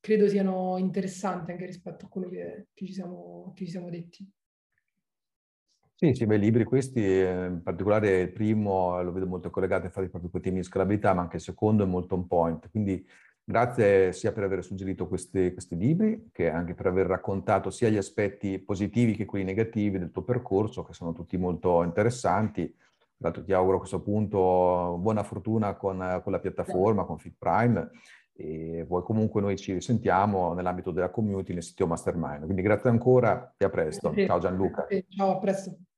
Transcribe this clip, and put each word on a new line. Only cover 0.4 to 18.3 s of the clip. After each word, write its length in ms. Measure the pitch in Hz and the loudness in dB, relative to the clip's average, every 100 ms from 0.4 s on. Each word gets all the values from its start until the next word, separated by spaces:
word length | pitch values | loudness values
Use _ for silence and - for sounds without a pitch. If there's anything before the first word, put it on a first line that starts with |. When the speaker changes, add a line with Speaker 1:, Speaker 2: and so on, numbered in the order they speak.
| 190 185 185 185 | 0 0 -2 0
Speaker 1:
interessanti 720 | 185 196 185 - 196 175 170 | 0 -2 -4 -4 -6 -4 -8
anche 120 | 175 | -10
rispetto 420 | 180 185 190 - - | -12 -12 -14 -16 -12
a 20 | |
quello 200 | 190 180 | -10 -8
che, 380 | 180 175 190 202 | -10 -10 -12 -18
che 120 | _ 185 | _ -10
ci 60 | |
siamo, 600 | 190 175 180 175 175 180 | -10 -10 -12 -16 -16 -18
che 100 | - | -12
ci 60 | 180 | -10
siamo 180 | 180 175 | -10 -10
detti. 400 | 170 170 - 196 _ _ _ _ _ _ _ _ _ _ _ _ _ _ _ _ | -12 -14 -20 -20 _ _ _ _ _ _ _ _ _ _ _ _ _ _ _ _
Speaker 2:
Sì, 200 | _ 165 | _ 2
sì, 120 | 127 107 | 4 2
beh, 80 | |
i 60 | 107 | 4
libri 240 | 104 113 | 4 4
questi, 360 | 107 131 131 120 | 2 0 0 0
eh, 460 | 98 95 92 92 90 | 2 4 2 0 -4
in 140 | 87 | -6
particolare 600 | 90 87 98 107 107 92 | -6 -2 2 4 4 4
il 100 | 90 | 2
primo, 680 | - 107 110 104 95 90 90 | -2 0 2 0 0 0 0
eh, 60 | |
lo 80 | 90 | -2
vedo 160 | 90 92 | -4 -4
molto 220 | 90 85 | -6 -6
collegato 360 | 95 92 95 85 | -4 0 0 -2
infatti 220 | - 92 | -6 -6
proprio 240 | 90 85 | -6 -8
con 80 | 87 | -6
i 20 | |
temi 140 | 95 92 | -2 -4
di 80 | |
scalabilità, 500 | 87 98 95 104 104 | -2 0 2 2 2
ma 80 | 92 | 2
anche 140 | 87 85 | -2 -8
il 60 | |
secondo 420 | - 87 107 107 | -10 -2 2 4
è 20 | 95 | 2
molto 300 | 90 87 90 | 0 -2 -4
on 100 | 90 | 0
point. 420 | 87 82 80 85 | 2 2 -2 -6
Quindi 360 | 110 101 92 - - _ _ | -4 -2 -4 -6 -20 _ _
grazie 680 | - 110 123 127 104 98 92 | -2 0 2 4 6 6 4
sia 200 | 90 110 | 2 -4
per 100 | 107 | -2
aver 220 | 98 92 | -2 -2
suggerito 420 | 87 92 95 95 90 | -6 -8 -6 -6 -4
questi, 460 | 90 - 98 90 | -6 -4 0 0
questi 240 | 90 - 85 | -2 -8 -2
libri, 540 | 113 170 214 220 - | 2 2 2 0 -10
che 180 | - 82 | -2 0
anche 240 | 80 87 | 0 -6
per 120 | 90 95 | -2 0
aver 200 | 92 90 | 2 2
raccontato 640 | 92 - 98 104 98 98 | 0 -2 -4 0 0 0
sia 180 | - 113 | 0 2
gli 80 | 107 | 2
aspetti 640 | 95 - 101 | -2 -2 -2